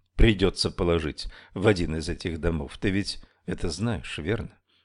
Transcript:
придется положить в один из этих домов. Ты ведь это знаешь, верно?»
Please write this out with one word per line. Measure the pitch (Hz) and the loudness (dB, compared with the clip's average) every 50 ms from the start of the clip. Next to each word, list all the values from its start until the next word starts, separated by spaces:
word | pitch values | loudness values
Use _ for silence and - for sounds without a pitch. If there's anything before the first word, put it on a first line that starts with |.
| _ _ _ | _ _ _
придется | - 110 117 110 95 120 135 - - - 95 | 6 6 6 6 6 4 2 2 2 -2 -2
положить | 80 - 92 87 85 82 78 76 65 - - - - - - - - | -2 0 2 2 2 2 0 -2 -6 -6 -10 -12 -12 -14 -18 -14 -6
в | 101 90 | 0 2
один | 107 104 87 87 76 80 | 4 4 4 2 -2 -2
из | 80 78 82 | -4 -4 -6
этих | 82 78 - 95 82 80 | -6 -6 -6 -6 -6 -2
домов. | 73 85 82 78 71 73 - - | -2 -2 -2 -2 -4 -6 -8 -4
Ты | - 107 | -2 -2
ведь | 92 101 101 - - - - - _ _ _ | 0 0 -2 -4 -6 -12 -12 -18 _ _ _
это | - - - - 90 | -10 -8 -4 -4 -4
знаешь, | 78 82 104 120 117 71 - - - - | -4 -4 -4 -4 -4 -4 -8 -10 -10 -8
верно?» | 73 80 110 - - - - _ _ _ _ _ _ | -4 -4 -4 -4 -4 -8 -14 _ _ _ _ _ _